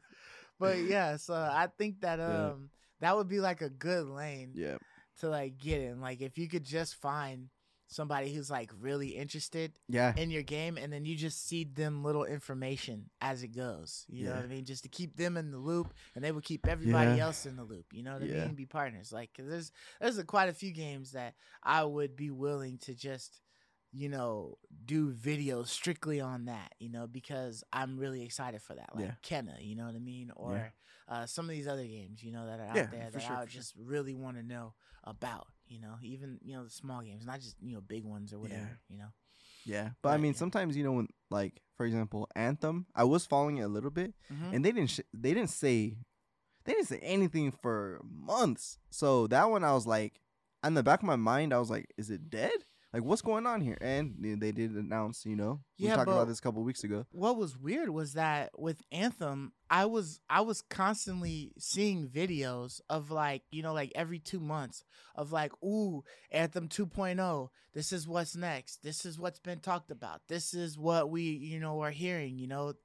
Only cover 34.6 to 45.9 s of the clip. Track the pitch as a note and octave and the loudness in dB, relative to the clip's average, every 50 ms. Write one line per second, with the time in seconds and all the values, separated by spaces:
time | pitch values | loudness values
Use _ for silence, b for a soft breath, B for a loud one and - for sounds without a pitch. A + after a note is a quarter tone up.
34.6 | A#2 A2 - b b b b b - - G#2+ - - A#2+ A2+ F2 - - _ _ | -10 -12 -16 b b b b b -16 -14 -10 -8 -8 -8 -8 -10 -12 -16 _ _
35.6 | _ - A#2+ A2+ A2+ G#2+ A2+ A2+ B2+ A2+ C3 C3 C#3 C3+ B2 - - C3 C3+ B2+ | _ -18 -16 -14 -14 -14 -12 -12 -12 -12 -12 -10 -12 -12 -12 -14 -14 -12 -12 -12
36.6 | B2 A2+ - - - C3+ B2+ B2 A2+ G#2+ G2+ G#2+ A#2 B2 C3 C3+ B2+ B2 - - | -12 -12 -14 -12 -10 -8 -8 -8 -8 -10 -12 -12 -10 -10 -10 -10 -12 -14 -16 -14
37.6 | - B2+ A#2+ G#2 F#2+ G2+ G#2+ A2+ A2 G#2+ G#2+ G#2 G#2 G2+ G#2 G#2 A2 G2+ G2+ A2 | -12 -10 -10 -10 -8 -8 -8 -8 -8 -8 -8 -10 -10 -10 -10 -10 -10 -8 -8 -8
38.6 | G2+ A2+ A#2+ - _ - F#2+ G2+ G#2 G#2+ - _ b b b b b b b b | -8 -10 -12 -14 _ -16 -14 -14 -14 -14 -16 _ b b b b b b b b
39.6 | b A2+ G#2 G2+ G#2+ A2 B2 - - C#3 D3+ D3+ D3+ D3 C#3 - E3+ F#3 - G#3 | b -4 -4 -2 -2 -4 -4 0 2 4 4 6 4 4 2 2 0 0 2 2
40.6 | F#3 D#3+ C#3 D3 C#3+ C3+ C3 B2 A2 - - _ _ - - G#2 G2+ F2+ - - | 2 2 0 2 2 2 2 2 2 0 -4 _ _ -2 0 0 0 0 -4 -10
41.6 | _ _ _ - B2 A#2 A2+ A2+ A2 G#2 - G#2 G#2+ - - G#2 A2+ B2 C#3+ - | _ _ _ -2 0 2 2 2 2 0 -2 -4 -4 -2 0 0 2 2 2 2
42.6 | - D#3 E3 F3 F#3 - - - A#2+ B2+ D3+ F3 - - D3 C#3 C#3+ D3+ D3 C3+ | 0 0 0 0 -4 0 4 6 8 8 8 6 4 4 4 4 4 4 2 0
43.6 | G#2+ G#2 G#2 G#2+ B2+ C#3+ D3 F3 F#3 G#3+ - B B B C#3+ D3 E3 F3+ G#2 B2 | 0 0 0 0 -2 0 0 -2 -2 -2 -4 B B B -8 -6 -4 0 2 4
44.6 | D3 G#3 A#3+ A3 D3+ - - - - - - A2 A#2 C3+ F3 A#3 A3 - - - | 4 4 4 4 2 2 0 -2 -6 -8 -6 0 2 2 4 4 2 0 0 2
45.6 | D3+ C3+ A#2+ A2+ G#2+ A2 | 4 6 6 6 4 2